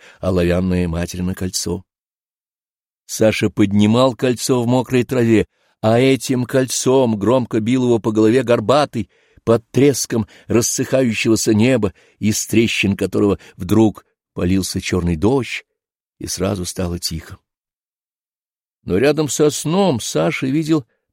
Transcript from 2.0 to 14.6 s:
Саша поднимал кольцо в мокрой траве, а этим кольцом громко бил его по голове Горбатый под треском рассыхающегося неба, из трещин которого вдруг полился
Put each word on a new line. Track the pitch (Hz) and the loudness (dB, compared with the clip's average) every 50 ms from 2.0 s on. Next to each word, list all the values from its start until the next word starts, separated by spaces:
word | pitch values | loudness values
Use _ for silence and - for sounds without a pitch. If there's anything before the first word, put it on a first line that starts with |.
| _ _ _ _ _ _ _ _ _ _ _ _ _ _ _ _ _ _ _ _ _ | _ _ _ _ _ _ _ _ _ _ _ _ _ _ _ _ _ _ _ _ _
Саша | - - - 110 110 107 - 113 101 | -12 -2 0 2 2 2 0 -2 -2
поднимал | - - 104 101 101 104 104 104 113 123 131 135 113 | 0 0 0 2 4 2 4 4 4 4 2 2 0
кольцо | - 135 127 120 - - - 131 123 | 0 -2 -2 -2 -2 -2 -2 0 0
в | 117 | 2
мокрой | 117 127 127 117 - 131 123 117 | 0 0 0 0 0 0 0 0
траве, | - 131 127 117 113 110 104 - _ _ _ _ _ _ - | 0 0 0 2 4 4 4 2 _ _ _ _ _ _ -2
а | - 110 113 120 | 0 2 2 4
этим | 131 135 135 120 - - 131 123 123 | 4 2 2 0 -2 -4 -4 -4 -2
кольцом | - - 131 131 123 - - - 127 131 135 131 117 110 | -2 0 -2 -2 -2 -4 -2 0 2 2 4 4 2 0
громко | 101 98 107 127 131 120 - - 113 | 0 0 2 2 2 0 -2 -4 -2
бил | 104 113 127 131 123 | 0 0 0 0 2
его | 123 117 110 | 2 0 0
по | - 113 | 0 0
голове | 107 107 110 110 117 131 120 | 2 4 4 4 4 2 2
Горбатый | 113 120 127 107 95 131 151 143 - - 120 92 _ _ _ _ _ _ - - | 2 0 0 2 0 2 2 0 -2 -4 -8 -8 _ _ _ _ _ _ -6 0
под | - 117 117 _ _ | 0 0 0 _ _
треском | - 123 135 147 127 - - - 131 117 104 _ - - _ | 0 4 4 4 2 0 -4 -4 -4 -4 -4 _ -10 -18 _
рассыхающегося | - 101 117 113 - - - 127 - 131 131 135 117 107 - - 113 113 101 - 123 110 | 0 0 0 0 0 -4 -4 -4 -2 0 0 0 0 0 -2 0 0 2 2 2 2 2
неба, | 104 113 127 131 117 104 95 - _ _ _ _ - | 4 4 4 2 2 0 -4 -6 _ _ _ _ -4
из | 101 107 107 - - | -2 -2 -2 -2 -4
трещин | - - 113 117 107 - - 120 98 98 | 0 0 2 2 2 0 -2 0 -2 0
которого | - 98 92 - 107 104 101 92 - - - _ | -2 -4 -4 -2 0 0 0 0 -2 -6 -20 _
вдруг | - 92 87 104 110 110 107 - - _ _ _ _ _ _ - | -12 -4 0 2 4 4 2 0 -4 _ _ _ _ _ _ -8
полился | 92 90 90 95 95 | -4 -2 0 0 0